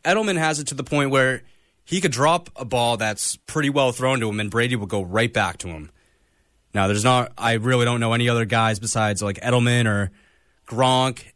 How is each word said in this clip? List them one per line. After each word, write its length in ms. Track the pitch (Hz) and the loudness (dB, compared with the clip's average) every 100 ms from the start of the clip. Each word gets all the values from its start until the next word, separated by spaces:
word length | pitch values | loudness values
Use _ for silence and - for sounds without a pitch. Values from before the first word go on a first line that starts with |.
Edelman 340 | 160 202 214 180 | 2 0 0 0
has 220 | 160 151 | -2 -2
it 80 | 147 | -6
to 80 | 139 | -8
the 80 | |
point 280 | 139 147 139 | -4 -2 2
where 320 | 135 131 123 - - _ _ - | 2 2 -2 -10 -20 _ _ -6
he 160 | 185 | -2
could 100 | 180 | -2
drop 380 | 120 147 170 - - | 2 2 2 -2 -14
a 80 | 123 | -4
ball 320 | 123 120 113 | 0 0 0
that's 400 | 110 104 - - | -2 -4 -6 -8
pretty 320 | - 156 143 | -6 -2 0
well 240 | 143 131 | 2 2
thrown 260 | 123 127 131 | 2 0 0
to 80 | 113 | -2
him 140 | 104 | -2
and 100 | 104 | -2
Brady 240 | 113 123 120 | 0 0 -2
will 100 | 101 | -2
go 160 | 104 | -4
right 300 | 90 104 120 | -2 0 0
back 260 | 117 95 82 | 0 -2 -4
to 100 | 90 | -12
him. 220 | 80 78 _ _ _ _ _ _ _ _ | -12 -14 _ _ _ _ _ _ _ _
Now, 140 | 104 98 | -2 0
there's 180 | 104 123 | 2 2
not, 260 | 127 120 - | 2 0 -2
I 160 | 117 | -2
really 320 | 113 117 127 120 | 0 0 2 2
don't 160 | 120 | 0
know 100 | 113 | 0
any 160 | 117 120 | 0 0
other 160 | 117 | 0
guys 360 | 110 117 113 104 | 0 2 2 0
besides, 440 | 110 113 107 101 | -4 0 0 -2
like, 160 | 104 98 | -4 -4
Edelman 460 | 123 123 120 120 113 | 0 2 4 2 2
or 260 | 101 95 - _ _ _ _ - | 0 -2 -8 _ _ _ _ -10
Gronk. 640 | 117 131 127 131 120 - | 0 2 4 2 -2 -18